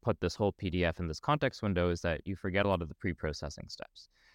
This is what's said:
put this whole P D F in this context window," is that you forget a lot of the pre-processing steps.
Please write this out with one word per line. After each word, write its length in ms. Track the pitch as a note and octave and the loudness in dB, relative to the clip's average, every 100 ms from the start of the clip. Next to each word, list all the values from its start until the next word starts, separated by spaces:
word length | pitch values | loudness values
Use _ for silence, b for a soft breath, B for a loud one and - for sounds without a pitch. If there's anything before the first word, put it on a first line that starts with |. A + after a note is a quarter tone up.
put 180 | - F2+ | -2 0
this 160 | F2 | -2
whole 180 | - G#2 | 2 0
P 180 | - F#2+ | 0 -2
D 160 | F2 E2+ | 2 2
F 120 | D#2+ | 0
in 100 | E2+ | -4
this 120 | D#2 | -2
context 420 | - D3+ C3+ - | 0 0 0 0
window," 280 | G#2 F2+ F2 | 0 2 2
is 100 | E2+ | 2
that 260 | F2 D#2+ - | 0 -2 -4
you 100 | F#2+ | -4
forget 280 | G2 F#2 | 0 2
a 40 | G2+ | 4
lot 120 | F#2 | 2
of 80 | E2 | 0
the 60 | |
pre-processing 720 | - G2 D#2+ D#2+ D2 D2+ - - | -4 -4 -2 -4 -4 -6 -8 -14
steps. 400 | - - - - b b | -14 -16 -18 -20 b b